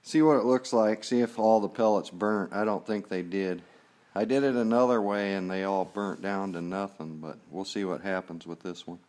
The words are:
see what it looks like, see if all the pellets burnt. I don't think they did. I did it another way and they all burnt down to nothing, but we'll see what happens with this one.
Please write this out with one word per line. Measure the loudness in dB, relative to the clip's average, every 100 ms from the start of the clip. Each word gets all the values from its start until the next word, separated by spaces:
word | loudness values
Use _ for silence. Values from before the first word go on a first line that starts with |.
see | 0 4
what | 6 6
it |
looks | 4 2 2
like, | 2 4 2
see | 0 0
if | 0 2
all | 4 4
the | 2
pellets | 2 2 2 -2
burnt. | -4 -2 0 -2
I | -2
don't | -2 -2
think | -4 -6 -4
they | -6
did. | -4 -2 -2 -4 -10 -20 _ _ _
I | -4
did | 0 2
it | 2
another | 2 2 4 4 2
way | 0 -2 -2
and | -2 -4
they | -4
all | -2 -2
burnt | -2 -4 -6 -4
down | -6 -4 -6
to | -6
nothing, | -6 -6 -6 -8 -12 -10
but | -12 -14 -14
we'll | -12
see | -8 -6
what | -4 -4
happens | -4 -4 -6 -14 -12
with | -12
this | -10 -12 -14
one. | -16